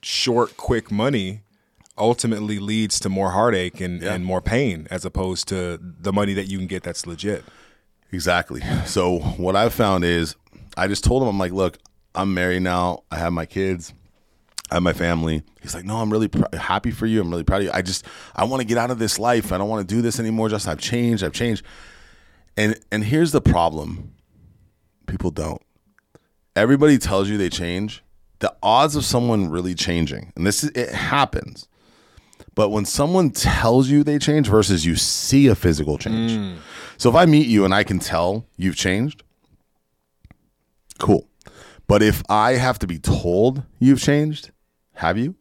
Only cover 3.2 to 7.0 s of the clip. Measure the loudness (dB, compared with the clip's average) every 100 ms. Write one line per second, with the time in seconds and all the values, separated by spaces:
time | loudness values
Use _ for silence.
3.2 | 0 2 2 2 -2 -6 -8 -6 -6 -6
4.2 | -4 -4 0 0 0 -4 -8 -8 -6 -4
5.2 | -4 -6 -6 -6 -6 -8 -14 -8 -2 0
6.2 | 0 -2 -6 -8 -6 -8 -10 -12